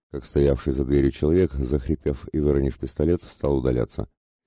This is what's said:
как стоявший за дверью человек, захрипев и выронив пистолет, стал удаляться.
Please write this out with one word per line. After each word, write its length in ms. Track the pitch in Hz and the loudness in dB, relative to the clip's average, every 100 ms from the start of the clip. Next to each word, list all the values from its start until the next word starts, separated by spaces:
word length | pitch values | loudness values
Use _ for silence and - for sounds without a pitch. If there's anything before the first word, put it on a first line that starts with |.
| _ | _
как 140 | 71 | -14
стоявший 480 | - 73 71 65 71 | -4 2 2 2 -2
за 140 | 67 65 | -2 0
дверью 240 | 69 67 | 2 2
человек, 420 | - 76 87 90 | 0 2 2 2
захрипев 720 | 67 64 71 - 76 76 65 - | 0 -2 -2 -2 -2 -2 -6 -6
и 80 | 78 | -2
выронив 380 | 73 69 69 - | 2 2 0 -4
пистолет, 440 | 67 - 76 87 | -8 -2 0 0
стал 360 | - - 71 69 | -4 -6 -2 0
удаляться. 500 | 64 62 55 - - _ _ _ | 0 0 -2 -6 -12 _ _ _